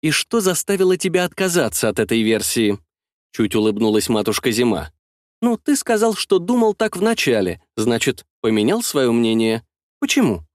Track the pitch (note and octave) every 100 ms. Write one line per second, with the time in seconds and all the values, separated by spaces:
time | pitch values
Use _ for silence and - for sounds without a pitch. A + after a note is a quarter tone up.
0 | D#3+ D3 - A#3 F#3+ F3 - G3+ F#3 F#3
1 | F#3 F3 F3+ - F#3+ F3 A#2+ - A2+ G#2
2 | G#2+ A2+ A2 A2 - - G#2+ G2+ _ _
3 | _ _ _ - G#2+ A2+ G#2+ G#2 A2 G#2+
4 | G2+ A2 G#2 G#2+ B2+ A2+ B2 F#2 D2+ _
5 | _ _ _ _ A#3+ A3+ - C#4+ - A3
6 | A3+ G3+ - F#3+ F3 B3 A3 G3+ A3 F3+
7 | G#3+ A3+ - A2+ F2+ F2 _ - A2 A#2
8 | - - - _ A2+ A2 G#2+ G#3+ A3+ D3
9 | B2+ A#2 A#2 A2+ A2+ A2+ _ _ _ _
10 | C#4+ - G3 F2+ -